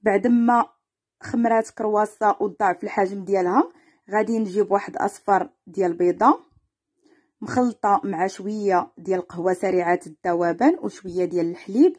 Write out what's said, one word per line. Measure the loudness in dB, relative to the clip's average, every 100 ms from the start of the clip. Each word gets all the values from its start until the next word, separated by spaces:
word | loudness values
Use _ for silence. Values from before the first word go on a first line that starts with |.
بعد | 2 0 2
ما | 2 4 2 0 _ _ _ _ _
خمرات | -6 -2 2 2 -2
كرواسه | -6 -2 0 0 0 0 0
وتضاعف | -4 0 -2 -2
الحجم | -4 -2 -2 -4
ديالها | -2 0 2 2 0 _ _ _ -4
غادي | -2 0 -2
نجيب | -2 -2 0
واحد | 0 -2 -4
اصفر | -4 -4 0 0 0 _ -12
ديال | -2 -2
البيضه | 2 0 4 2 2 _ _ _ _ _ _ _ _ _ _
مخلطه | -4 0 0 0 0 0
مع | 0 -4 -4
شويه | -4 -8 -4 0 0 0 -10
ديال | -4 -4
القهوه | -4 -4 -2
سريعه | -2 0 0 0 -2 -4
الذوبان | -10 -4 -2 -2 2 2 2
وشويه | -6 -10 -8 -4
ديال | -2 -2 -2
الحليب | -6 -6 4 4